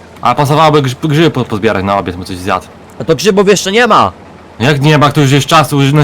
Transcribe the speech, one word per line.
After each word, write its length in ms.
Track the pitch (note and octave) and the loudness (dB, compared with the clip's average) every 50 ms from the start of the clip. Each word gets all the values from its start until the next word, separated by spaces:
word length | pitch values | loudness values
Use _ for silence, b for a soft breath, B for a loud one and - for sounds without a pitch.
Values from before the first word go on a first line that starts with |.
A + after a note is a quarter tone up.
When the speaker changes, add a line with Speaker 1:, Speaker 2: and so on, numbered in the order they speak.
| - - - - - | -20 -20 -12 -6 -2
Speaker 1:
A 120 | A#2+ B2 | -2 0
pasowałoby 480 | A#2+ D3 B2+ D3+ D3 D#3+ D#3 D3 D3+ C3+ | 0 0 0 2 2 2 4 2 2 0
grzyb-, 260 | C3 B2 - - D#3+ | -2 -4 -6 -4 -2
grzyby 220 | C#3+ D3+ E3+ D3+ | 0 2 2 2
po-, 140 | - C3 A#2 | 0 -2 -6
pozbierać 400 | - A2+ G2+ G2 A2 G2+ G2 F#2 | -6 -4 -4 -2 -2 -2 -2 -2
na 140 | G2 G2+ G2+ | -2 -2 -2
obiad, 180 | F2+ F2+ F2+ | -2 -4 -8
my 80 | F2+ F#2 | -10 -10
coś 120 | - F#2+ | -12 -12
zjadł. 300 | F2 F2+ G2+ F#2+ F2+ - - - - - - - - | -10 -6 -4 -4 -4 -6 -8 -20 -20 -20 -20 -16 -8
Speaker 2:
A 40 | - | -4
to 100 | - D#3+ | -2 -2
grzybów 320 | B2+ - G#3+ G3 G3 G3 F#3+ | -2 0 0 0 2 2 2
jeszcze 240 | G#3 E3+ - F#3 G3 | 2 0 0 -2 0
nie 140 | A#3 B3 | 0 2
ma. 260 | A#3 G3+ C#3+ A2 F#2 - - - - - - - - - - | 2 2 2 2 0 -2 -8 -18 -20 -20 -20 -20 -18 -8 -4
Speaker 1:
Jak 200 | A2 C#3+ D#3 C3+ | -2 0 0 2
nie 180 | C3+ D3+ D#3 D3 | 2 2 2 2
ma, 120 | D3 C#3+ C#3 | 2 0 2
to 80 | D#3 | 2
już 100 | C#3+ B2+ C#3 | 0 2 2
jest 140 | C#3+ C3+ | 0 0
czas, 260 | - E3+ D#3+ C#3+ - D3 | 2 2 0 0 0 0
już 200 | C#3+ C#3 C3+ C#3+ | 0 0 2 2
na, 100 | D3+ | 2